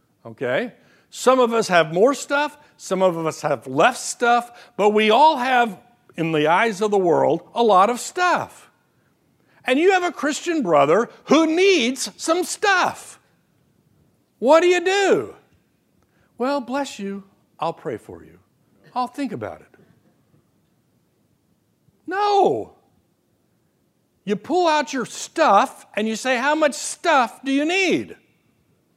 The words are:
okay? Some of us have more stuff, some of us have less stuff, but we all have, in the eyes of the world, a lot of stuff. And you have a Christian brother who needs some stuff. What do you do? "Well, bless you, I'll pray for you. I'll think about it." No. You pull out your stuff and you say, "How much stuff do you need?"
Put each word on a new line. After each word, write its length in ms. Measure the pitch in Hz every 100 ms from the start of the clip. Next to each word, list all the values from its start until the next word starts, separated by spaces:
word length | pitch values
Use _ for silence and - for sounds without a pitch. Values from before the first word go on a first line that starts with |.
| _ _
okay? 500 | 117 113 123 139 240 - _ _ _
Some 300 | - 233 262
of 120 | 240
us 160 | 226 208
have 240 | 180 156
more 220 | 170 233
stuff, 440 | 277 - 285 294 - _ _
some 260 | - 190
of 140 | 190 165 160
us 140 | 147
have 260 | 151 131 131
less 380 | 131 214 240
stuff, 680 | - - 240 240 240 - - -
but 140 | 208
we 200 | 214 214
all 280 | 226 311 294
have, 420 | 254 254 240 180 _ _ _ -
in 140 | 165
the 160 | 160 151
eyes 340 | 175 233 185
of 120 | 214
the 60 | 202
world, 500 | 180 143 131 156 -
a 80 | -
lot 280 | 233 185 202
of 80 | 247
stuff. 720 | - - 359 277 117 - - _ _ _ _ _ _ _ _ _
And 160 | - 262
you 120 | 359
have 120 | 370
a 80 | 349
Christian 500 | - 285 285 339 330
brother 460 | 196 151 139 180 233 -
who 220 | - 277 320
needs 640 | 320 381 359 240 269 - -
some 220 | - 339
stuff. 760 | 359 - 415 370 285 - - - _ _ _ _ _ _ _ _ _ _ _ -
What 220 | 226 320
do 80 | 349
you 120 | 359
do? 540 | 349 403 381 185 107 - _ _ _ _ _ _ _ _ _ -
"Well, 240 | 247 285
bless 380 | 233 269 269 -
you, 260 | 196 196 196 _ _ -
I'll 140 | 165
pray 240 | 160 160 110
for 260 | - 87
you. 180 | 78 85 _ _ _ _ _
I'll 120 | 247 247
think 260 | - 269
about 280 | 151 104 78
it." 80 | - _ _ _ _ _ _ _ _ _ _ _ _ _ _ _ _ _ _ _ _ _ _ _ -
No. 680 | 370 415 403 262 123 - _ _ _ _ _ _ _ _ _ _ _ _ _ _ _
You 120 | - 208
pull 300 | - 339 349
out 260 | 302 294
your 120 | 269 214
stuff 800 | - - - 294 202 254 - -
and 140 | - 220
you 80 | 220
say, 220 | 262 254
"How 160 | 269
much 200 | 311 302
stuff 680 | - - - 359 294 233 -
do 80 | 269
you 120 | 269
need?" 520 | 302 370 370 170 101 - _ _ _ _ _ _ _